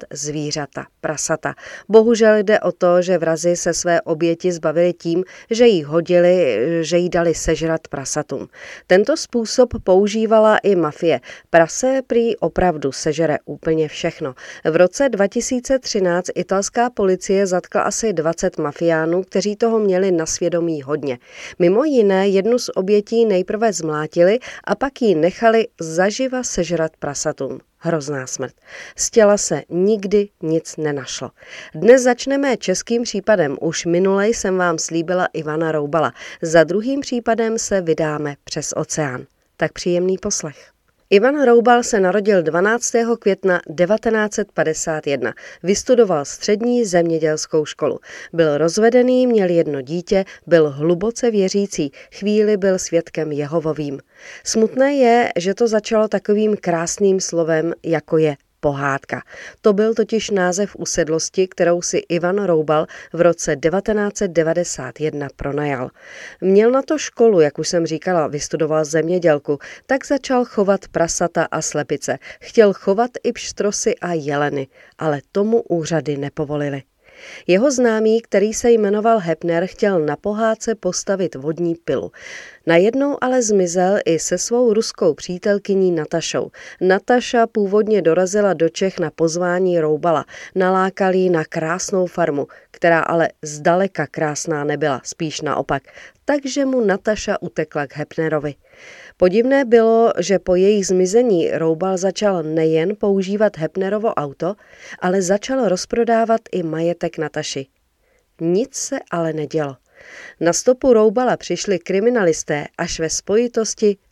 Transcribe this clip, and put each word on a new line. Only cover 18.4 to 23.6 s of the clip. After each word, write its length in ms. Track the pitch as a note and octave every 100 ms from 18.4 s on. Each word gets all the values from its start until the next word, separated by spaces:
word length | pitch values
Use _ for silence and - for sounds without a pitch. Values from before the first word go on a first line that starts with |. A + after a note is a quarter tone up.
| F#3 F3
mafiánů, 680 | D3 - E3+ D#3+ E3 F3
kteří 320 | F#3 G3+ G#3 G#3
toho 240 | A#3 A3+
měli 320 | G3+ F#3 G3
na 140 | E3+ D#3+
svědomí 560 | - F3 E3+ E3+ D#3
hodně. 380 | C3 D3+ C#3 A#2+ - - - -
Mimo 240 | F3 G#3+
jiné 440 | D#4 C4 G3+ F#3+ G3+
jednu 320 | F#3+ G#3 A#3+
z 100 | - -
obětí 500 | F#3+ G#3 G#3 A3+ A3+
nejprve 480 | F#3 F#3 G#3